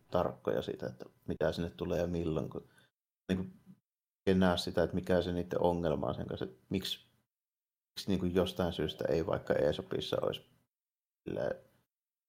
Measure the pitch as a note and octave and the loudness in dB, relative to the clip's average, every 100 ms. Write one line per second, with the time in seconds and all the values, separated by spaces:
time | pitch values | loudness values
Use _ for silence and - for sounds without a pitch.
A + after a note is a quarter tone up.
0 | - F2+ C2+ - - A1+ - - B1+ - | -2 0 0 -2 -2 -2 -2 -6 -8 -8
1 | - _ - F2 E2 F2 E2+ - F2 E2+ | -16 _ -8 -2 0 0 -4 -4 -4 -2
2 | F2 E2+ E2 D#2 - - - _ _ _ | 0 -2 0 -2 -4 -8 -14 _ _ _
3 | _ _ - F#2+ - - - - _ _ | _ _ -4 -2 -4 -12 -20 -20 _ _
4 | _ _ G2 F#2+ F#2 F2 F2+ F2 E2 F#2 | _ _ 2 6 6 4 0 2 2 0
5 | F#2 F2+ F2+ F2 F2 - F2 F2 E2+ C#2+ | 2 2 2 -2 -2 2 2 2 2 0
6 | B1 - - - - - - F#2+ - - | -2 -4 -6 -6 -8 -10 -4 -4 -4 -8
7 | _ _ _ _ _ _ _ _ _ - | _ _ _ _ _ _ _ _ _ -8
8 | - F#2 F2+ F2+ F2 - F2 - D#2 - | -2 0 2 2 2 0 -2 0 -4 -2
9 | - - - - - - C#2+ - - D#2 | 0 2 2 -2 0 2 2 0 -4 -4
10 | - - - - - _ _ _ _ _ | -2 -2 -2 -4 -12 _ _ _ _ _
11 | _ _ - G1+ B1+ - - _ _ _ | _ _ -8 -4 -2 -4 -12 _ _ _
12 | _ _ | _ _